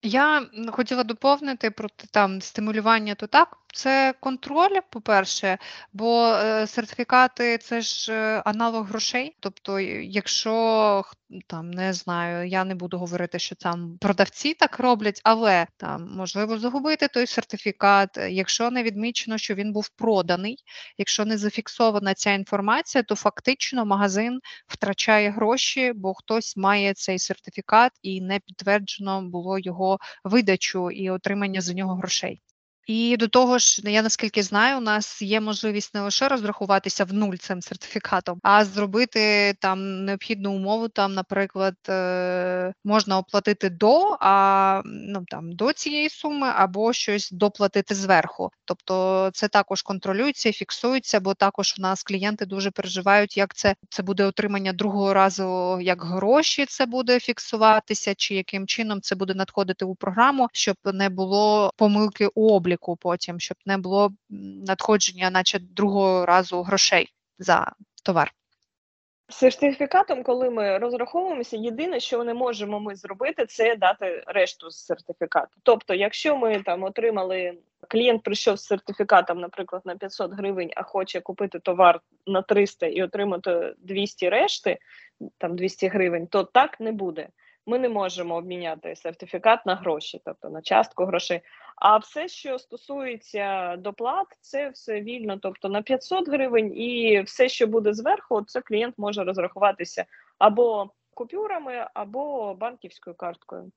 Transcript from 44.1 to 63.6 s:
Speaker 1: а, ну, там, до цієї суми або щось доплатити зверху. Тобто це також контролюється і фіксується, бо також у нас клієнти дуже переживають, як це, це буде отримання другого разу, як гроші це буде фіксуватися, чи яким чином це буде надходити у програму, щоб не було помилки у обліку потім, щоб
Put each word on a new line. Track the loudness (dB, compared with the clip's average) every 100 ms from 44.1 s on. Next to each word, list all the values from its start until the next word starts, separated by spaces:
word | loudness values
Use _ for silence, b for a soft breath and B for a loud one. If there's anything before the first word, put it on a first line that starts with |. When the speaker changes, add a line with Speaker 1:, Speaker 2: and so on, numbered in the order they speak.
| 2
Speaker 1:
а, | 4 6 6 6 4 2
ну, | -2 -12 -10 -10 -8
там, | -12 -12
до | -4 -2
цієї | -2 -4 -2 -4
суми | -4 -6 -2 -2 2
або | 0 2 0
щось | 0 -2 -4 -4
доплатити | 0 0 2 0 0 -2
зверху. | -4 4 4 4 -4 -8 _
Тобто | -10 -10 -4 -2 0 2 0
це | -2 0
також | 2 2 -2
контролюється | -4 -6 -2 0 0 0 -2
і |
фіксується, | -2 -6 -4 0 -2 0 0
бо | 0
також | 2 2 2 -2 -2
у |
нас | -2 -4
клієнти | -4 -4 -2 -4 -6
дуже | -4 -4
переживають, | -4 -6 -2 4 4 4 0
як | -2
це, | 0 0 0 _
це | -8
буде | -4 2
отримання | 0 0 -4 -2 -4
другого | -2 -2 0 2
разу, | 6 4 4 -4 -2 -2 -2
як | 0 -2
гроші | -2 -2 4 4 4 0 -4
це | -2 -2
буде | -2 2 0
фіксуватися, | 0 -6 -4 4 6 6 2 -4 -2
чи | -2 -2
яким | -4 -4 -6 -6
чином | -4 -4 -4
це | -4
буде | -4 -4
надходити | -4 -4 -2 -2 -2
у | -4
програму, | -4 -4 2 2 4 0
щоб | 0 -2 -2
не | -2 0 -2
було | 0 0 2 4 4 2 4
помилки | 4 4 0 0 -2
у | 2 4
обліку | 4 4 -2 -4 -6
потім, | -4 -4 -4 -8
щоб | -8 -10